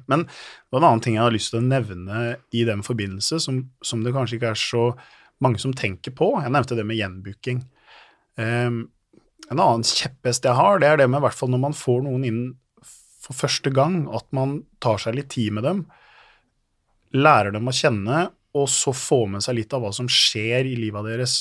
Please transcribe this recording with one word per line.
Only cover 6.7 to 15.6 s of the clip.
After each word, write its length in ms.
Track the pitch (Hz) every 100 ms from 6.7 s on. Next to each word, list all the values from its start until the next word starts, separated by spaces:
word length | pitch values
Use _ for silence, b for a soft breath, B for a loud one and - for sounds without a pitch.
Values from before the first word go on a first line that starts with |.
| 117
det 80 |
med 120 | 107 110
gjenbooking. 640 | 98 92 98 101 123 127 127 b b b b b b -
Ehm, 500 | 113 120 120 117 - _ _ _ _ _ -
en 80 | 135
annen 240 | 180 117
kjepphest 600 | 117 - - - 127 120
jeg 100 | 127
har, 240 | 123 190 196
det 80 | 143
er 80 | 151
det 120 | 131
med, 80 | 139
i 80 | 127
hvert 80 |
fall 140 | - 131
når 80 | 127
man 120 | 143
får 300 | 143 - 123
noen 200 | 139 127
inn 180 | 131 113 123 131 _ _
for 520 | - - _ - -
første 360 | 131 135 - 139
gang, 360 | 135 147 185 139
at 120 | 110 -
man 320 | 147 135 143 - _
tar 160 | 123 107
seg 160 | 117
litt 140 | 123 139
tid 240 | - 107
med 120 | 104